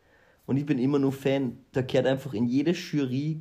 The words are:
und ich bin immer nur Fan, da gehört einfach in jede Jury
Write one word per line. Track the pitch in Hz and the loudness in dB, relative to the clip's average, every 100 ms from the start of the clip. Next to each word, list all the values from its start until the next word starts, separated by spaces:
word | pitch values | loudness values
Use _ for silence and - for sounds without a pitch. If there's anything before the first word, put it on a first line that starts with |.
| _ _ _ _ - | _ _ _ _ -4
und | 135 | -2
ich | |
bin | 147 120 | 0 0
immer | 135 143 | 2 2
nur | 135 | 2
Fan, | 131 139 139 127 - - | 0 0 0 -2 -6 -6
da | 135 | -4
gehört | 127 131 123 | 0 2 2
einfach | 135 135 | 0 -2
in | 104 120 | -2 2
jede | 135 151 | 2 2
Jury | 175 - 147 131 131 151 156 | 0 -2 -2 0 -2 -2 -4